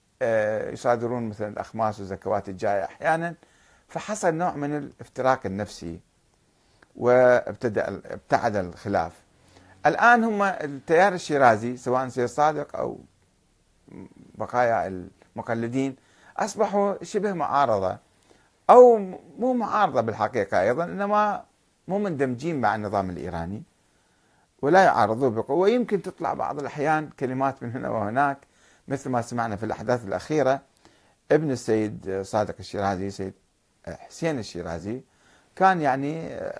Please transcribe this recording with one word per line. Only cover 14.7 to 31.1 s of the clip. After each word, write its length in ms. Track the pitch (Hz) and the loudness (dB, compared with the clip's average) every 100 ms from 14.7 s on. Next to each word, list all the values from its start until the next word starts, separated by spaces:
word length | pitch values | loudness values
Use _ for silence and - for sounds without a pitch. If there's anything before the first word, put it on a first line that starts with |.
| 110 87 92 87 _ _ 113 | 2 -2 -6 -12 _ _ -12
المقلدين، 600 | 113 117 117 131 135 131 _ _ - - | -6 -4 -2 -2 -2 -6 _ _ -14 -6
أصبحوا 680 | 190 196 202 202 202 190 | -4 0 0 0 0 -2
شبه 280 | 175 214 208 | -4 -4 -2
معارضة، 640 | 180 143 139 135 104 92 98 _ _ _ _ _ _ - | -4 0 2 2 2 0 -4 _ _ _ _ _ _ 8
أو 280 | 240 247 226 190 175 - - | 10 10 8 2 -10 -16 -4
مو 140 | 247 | -2
معارضة 480 | 247 220 214 196 127 | -2 0 2 2 2
بالحقيقة 600 | 113 104 107 120 98 98 | 0 0 -2 0 0 2
أيضًا، 240 | 98 127 | 2 0
إنما 600 | 170 180 202 208 208 190 - _ _ _ - | -2 -4 0 2 0 -2 -10 _ _ _ -6
مو 100 | 196 | -4
مندمجين 640 | 208 143 135 120 156 151 | -2 -2 -2 -2 -4 0
مع 140 | 107 | 0
النظام 360 | 107 104 101 95 | 0 -2 -2 -2
الإيراني، 520 | 85 87 82 85 104 - _ _ _ _ _ _ _ _ - | -4 -8 -6 -8 -10 -14 _ _ _ _ _ _ _ _ -6
ولا 220 | 135 185 | 4 6
يعارضوه 460 | 180 - 104 113 135 | 6 4 2 2 0
بقوة. 380 | 110 110 151 190 | 0 -2 2 2
يمكن 340 | 247 220 202 | 2 0 -2
تطلع 320 | 185 - 165 | -4 -6 -6
بعض 240 | 139 117 143 | -4 -4 -6
الأحيان 500 | 131 151 156 156 151 | -8 -4 0 0 -4
كلمات 540 | - 127 131 135 131 | -6 -6 -2 -2 -4
من 100 | 120 | -10
هنا 180 | 123 127 | -8 -4
وهناك، 480 | 113 104 120 143 139 _ _ _ _ - | -4 -2 0 0 -2 _ _ _ _ -8
مثل 220 | 135 135 | -6 -2
ما 120 | 123 | -4
سمعنا 340 | 117 120 117 101 | -4 -4 -4 -4
في 100 | 107 | -6
الأحداث 380 | - 113 123 | -6 -2 -2
الأخيرة، 560 | 101 90 - 151 131 135 _ _ - _ _ | -2 -6 -2 0 2 0 _ _ -20 _ _